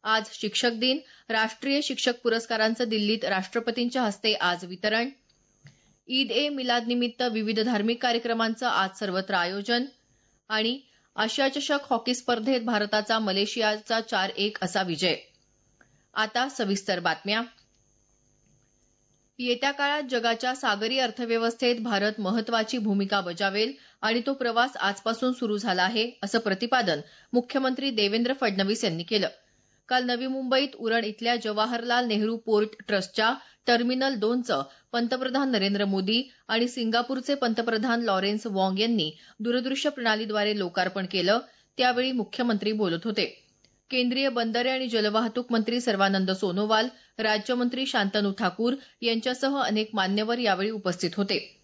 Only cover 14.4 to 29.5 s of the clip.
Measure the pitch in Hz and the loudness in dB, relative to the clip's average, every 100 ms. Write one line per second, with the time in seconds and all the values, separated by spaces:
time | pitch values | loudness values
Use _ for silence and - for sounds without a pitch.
14.4 | 202 208 185 202 190 160 180 151 - _ | -4 -2 -2 -2 -2 0 0 0 -6 _
15.4 | _ _ _ _ _ _ _ - 214 240 | _ _ _ _ _ _ _ -4 -2 0
16.4 | 262 - 202 196 - 180 175 156 196 214 | -2 -2 -2 0 0 0 0 -2 -2 -2
17.4 | 240 _ _ _ _ _ _ _ _ _ | -4 _ _ _ _ _ _ _ _ _
18.4 | _ _ _ _ _ _ _ _ _ _ | _ _ _ _ _ _ _ _ _ _
19.4 | 247 240 277 277 285 294 269 247 233 226 | -2 0 0 0 0 0 -2 0 0 0
20.4 | 254 262 247 202 220 262 247 - 240 226 | -2 -2 0 0 0 0 0 -2 -2 2
21.4 | 226 233 247 240 226 202 208 214 190 226 | 0 2 0 0 0 0 0 0 0 0
22.4 | 214 233 214 254 214 202 196 202 180 175 | 0 0 0 -2 0 0 2 0 -2 -2
23.4 | 196 196 226 277 - _ 220 233 240 269 | 0 0 -2 -4 -18 _ 0 0 0 -2
24.4 | 240 233 247 - 196 202 - 226 254 247 | 0 2 2 2 -2 0 -2 0 0 0
25.4 | 233 208 214 185 185 220 233 - 202 226 | -2 0 0 2 2 2 -2 -4 -2 0
26.4 | 220 190 240 254 208 147 - - _ 240 | 0 0 2 2 2 0 -4 -20 _ -2
27.4 | 240 277 262 262 277 220 202 220 240 269 | 0 -2 0 0 -2 0 0 2 0 0
28.4 | 233 196 196 226 196 165 170 214 185 - | 0 0 0 2 0 -2 -2 0 -2 -6
29.4 | _ | _